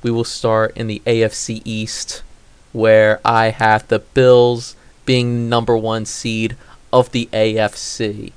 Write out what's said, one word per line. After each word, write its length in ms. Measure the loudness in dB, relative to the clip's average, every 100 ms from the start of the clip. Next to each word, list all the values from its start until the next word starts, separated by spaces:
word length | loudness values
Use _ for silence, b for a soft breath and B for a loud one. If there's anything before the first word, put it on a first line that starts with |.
| -2
we 40 |
will 120 | -2
start 480 | -4 -4 0 0 0 -4
in 100 | -8
the 140 | -6 -2
A 160 | 0
F 120 | 0
C 280 | -2 -10 -10 -8
East, 580 | -8 -8 -10 -12 -14 -16 -20 _ _ _
where 480 | 0 4 6 6 2 2
I 240 | 2 0
have 400 | 0 2 2 0
the 100 | -4
Bills 760 | 0 2 6 6 4 0 -8 -20 b b -2
being 440 | 0 0 -4 -2
number 260 | -2 0 0
one 300 | 0 -4 -6
seed 500 | -8 -6 -4 -6 -6 b b 0
of 180 | 0 0
the 160 | -4 -4
A 240 | -2 0 0
F 180 | -4 -4
C. 560 | -14 -6 -6 -6 -14